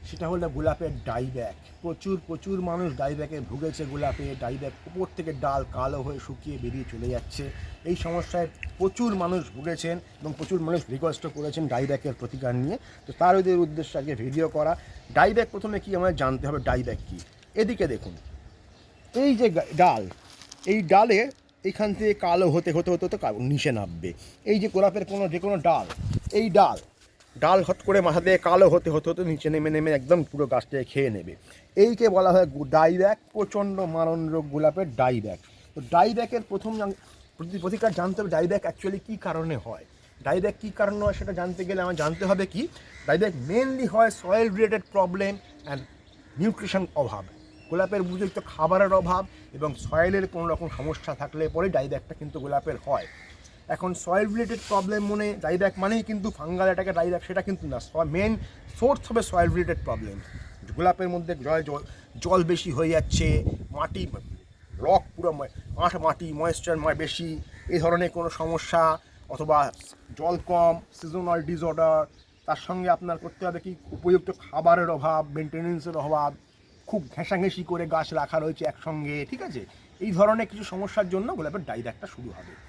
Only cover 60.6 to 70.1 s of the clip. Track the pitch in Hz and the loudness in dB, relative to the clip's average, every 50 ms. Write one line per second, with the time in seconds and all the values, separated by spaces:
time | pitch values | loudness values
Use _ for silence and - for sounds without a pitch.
60.6 | - - 98 131 170 185 175 - 185 180 175 175 170 165 175 143 123 143 156 160 | -14 -10 -6 2 2 2 4 2 -2 -2 -2 -4 -4 -4 -6 -6 -2 0 0 0
61.6 | 156 147 143 147 - - - - - - - - - 160 185 175 170 165 175 160 | 0 -4 -6 -8 -8 -12 -18 -20 -20 -20 -14 -8 0 2 4 4 4 2 0 0
62.6 | - 175 135 131 165 165 160 156 - - - - 160 135 127 - - - - - | 0 -4 -2 0 0 2 2 2 2 2 0 2 4 4 2 2 2 0 -4 -4
63.6 | - - 139 143 156 - - 196 180 - - - - - - - - - - _ | -10 -12 -6 -6 -6 -6 -4 -8 -8 -8 -8 -12 -12 -14 -16 -16 -18 -20 -20 _
64.6 | - _ - - 117 151 190 190 - - - - 170 170 156 143 139 131 - - | -20 _ -10 -2 2 4 4 4 2 -2 -10 -4 -4 -2 -2 -4 -10 -10 -12 -16
65.6 | - - - - 170 175 180 170 156 160 147 - 175 156 151 147 160 170 160 - | -12 -12 -4 -2 0 0 0 2 0 0 0 0 -6 -8 -4 -2 -2 -2 -2 -2
66.6 | - 175 165 160 151 156 151 147 160 151 - - 170 165 160 151 - - - - | -2 -2 -2 0 0 0 0 0 -4 -6 -6 -6 -6 -6 -8 -8 -10 -14 -18 -16
67.6 | - - 180 165 156 165 170 170 180 165 - 175 170 165 - - 160 165 165 160 | -6 -2 0 2 4 2 2 2 0 -2 -2 -4 -6 -6 -4 -4 -4 -2 -2 -4
68.6 | - - - 170 165 160 160 - - - - - - - 143 - 151 156 151 147 | -2 2 4 4 4 4 4 0 -6 -20 -20 -20 -14 -14 -8 -6 0 4 4 4
69.6 | 143 120 - - - - - _ - - | 4 2 -2 -10 -20 -20 -20 _ -20 -20